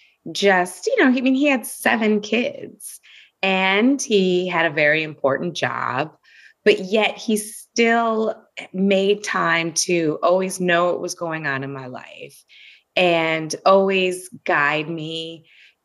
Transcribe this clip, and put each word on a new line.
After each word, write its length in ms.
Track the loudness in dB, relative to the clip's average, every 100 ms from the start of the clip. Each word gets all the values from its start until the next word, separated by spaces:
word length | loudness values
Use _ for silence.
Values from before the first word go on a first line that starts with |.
| _ _ -12
just, 560 | 0 2 4 2 -4 -4
you 160 | 2
know, 80 | 4
he, 80 | 4
I 40 |
mean, 120 | 2
he 120 | 2 2
had 200 | 0 -4
seven 540 | -4 -2 0 2 0
kids 800 | 0 -4 -4 -8 -16 -16 -20 -20 -20 -20 -20 _
and 580 | -2 0 2 2 2 2
he 460 | 2 2 4 2 0
had 200 | 0 0
a 40 |
very 280 | 2 2 2
important 520 | -2 -2 0 0 -4
job, 580 | -4 -4 -4 -4 -4 -6 -8 _ -20 -20 _
but 160 | 2 2
yet 380 | 0 0 0 -2
he 180 | -2 -2
still 1000 | -4 -14 -10 0 2 2 0 0 -2 -6 _ -20 -12
made 500 | -2 2 2 2 0
time 500 | -2 -2 0 0 0
to 440 | -4 0 0 0 0
always 380 | 2 2 0 -2
know 260 | 2 2 2
what 140 | 0
was 140 | -6
going 320 | -8 -6 -6 -4
on 160 | -6
in 100 | -6
my 160 | -10 -12
life 540 | -14 -16 -18 -20 -20 _ -20 -20 -20 _ 0
and 580 | 2 2 0 -2 -4 -2 4
always 640 | 4 4 2 0 -4 -10 -12 -2
guide 420 | 0 2 0 -4
me 580 | -8 -8 -10 -12 -16 _ _ -20 _